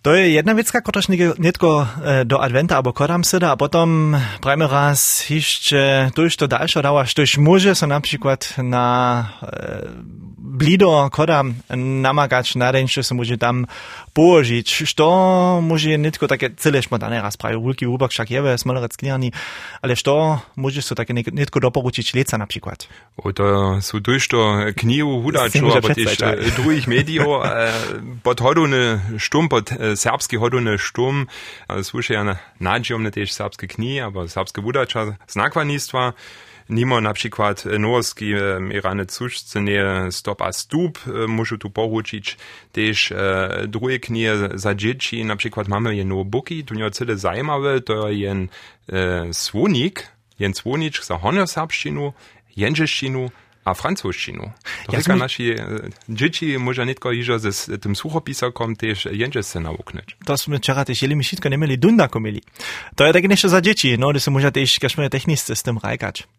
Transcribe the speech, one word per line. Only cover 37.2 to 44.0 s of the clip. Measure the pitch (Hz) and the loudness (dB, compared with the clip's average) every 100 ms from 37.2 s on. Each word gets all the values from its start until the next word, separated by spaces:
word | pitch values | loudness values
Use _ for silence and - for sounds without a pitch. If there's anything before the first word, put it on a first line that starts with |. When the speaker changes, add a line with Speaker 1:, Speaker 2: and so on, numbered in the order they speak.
| 117 - 104 101 98 | -6 -2 -2 -2 -4
Speaker 2:
e, | 104 | -2
norski, | 107 123 107 - 107 | 2 0 0 -6 -4
e, | 101 98 95 95 | -2 0 -2 -4
irane | 101 95 98 95 | -4 -2 -4 -6
cuszce, | - 123 - - 107 | -8 -8 -10 -8 -4
nie, | 101 101 98 92 92 | 0 0 0 -2 -4
Stop | 90 - 101 | -6 -8 -4
a | 92 | -4
Stup, | - - 151 175 - 127 | -6 -4 -2 -2 -4 -10
e, | 110 110 | -4 -2
muszę | 113 113 110 | -2 -4 -6
tu | 104 | -8
poruczyć | 101 110 110 107 107 - - - - _ | -4 -2 -2 -4 -10 -10 -12 -20 -20 _
też, | - 107 104 - | -2 0 0 -2
e, | 95 98 95 95 92 104 | 0 0 0 -2 -4 -6
drugie | 107 123 | -4 -4
knie | 127 | -4